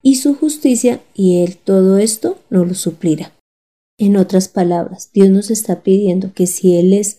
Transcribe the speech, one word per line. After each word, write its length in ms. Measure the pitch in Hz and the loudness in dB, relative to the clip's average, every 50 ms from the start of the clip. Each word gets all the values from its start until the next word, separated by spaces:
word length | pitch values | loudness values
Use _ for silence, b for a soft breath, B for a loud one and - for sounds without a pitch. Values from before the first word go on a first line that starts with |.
y 120 | - 269 277 | 0 0 0
su 180 | 262 - 285 277 | 2 0 -2 -2
justicia, 680 | - 320 302 302 - - 277 247 233 - 240 240 - _ _ - | -2 -2 -4 -4 -2 0 0 0 2 0 -2 -2 -2 _ _ -4
y 280 | - 190 185 180 175 | 0 0 2 2 2
Él 160 | 175 180 185 _ | 0 -2 -4 _
todo 400 | - - 196 190 190 190 190 196 | -4 0 2 2 2 2 2 2
esto 400 | 208 226 - - - 339 381 - _ - | 0 -2 -4 -4 -6 -6 -6 -8 _ -2
nos 180 | - 185 175 | -2 0 0
lo 80 | 175 185 | 0 -4
suplirá. 600 | - - 175 160 - - 170 151 156 170 - _ _ _ _ _ _ _ _ _ _ _ _ _ - | -6 -6 -8 -8 -4 -2 -2 -2 -4 -6 -14 _ _ _ _ _ _ _ _ _ _ _ _ _ -2
En 180 | 214 202 202 | 0 2 2
otras 320 | 196 185 185 196 185 185 - | 2 2 2 0 -2 -2 -2
palabras, 640 | - 202 180 175 175 170 - - 185 - - _ | -4 -2 -2 -2 -2 -4 -6 -8 -12 -18 -14 _
Dios 160 | - 202 196 190 | 2 4 4 4
nos 220 | 190 196 202 208 | 4 2 0 -2
está 320 | 226 220 - - 180 175 | -6 -6 -4 -6 -6 -4
pidiendo 500 | - 190 190 196 208 190 175 185 190 190 | 0 0 0 2 2 0 -2 -2 -4 -6
que 140 | - - 185 | -4 -4 -4
si 320 | 180 - - - 185 175 175 | -4 -2 0 0 2 2 4
Él 160 | 175 185 196 | 4 2 2
es 240 | 202 208 - - | 2 0 -4 -10